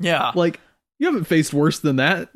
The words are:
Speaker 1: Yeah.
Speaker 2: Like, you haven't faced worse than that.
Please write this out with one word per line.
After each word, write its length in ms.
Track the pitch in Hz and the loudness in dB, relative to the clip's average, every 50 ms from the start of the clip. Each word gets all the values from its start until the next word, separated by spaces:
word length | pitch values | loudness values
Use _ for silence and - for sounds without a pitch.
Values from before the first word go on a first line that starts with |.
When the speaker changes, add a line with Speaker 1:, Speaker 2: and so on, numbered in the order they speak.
Speaker 1:
Yeah. 320 | 170 175 165 151 - 123 - | -2 0 0 0 0 -2 0
Speaker 2:
Like, 260 | 180 170 170 156 - _ _ _ _ _ _ _ - | 0 0 0 -2 -4 _ _ _ _ _ _ _ -4
you 80 | 294 359 | -2 0
haven't 160 | 294 202 160 | 0 -2 -2
faced 280 | - 170 160 151 - | 0 0 0 0 0
worse 280 | 147 143 151 160 - - | 0 2 2 2 0 0
than 160 | - 147 135 | -2 0 0
that. 340 | 131 131 160 190 170 - - - | 2 2 0 0 -2 -4 -6 -2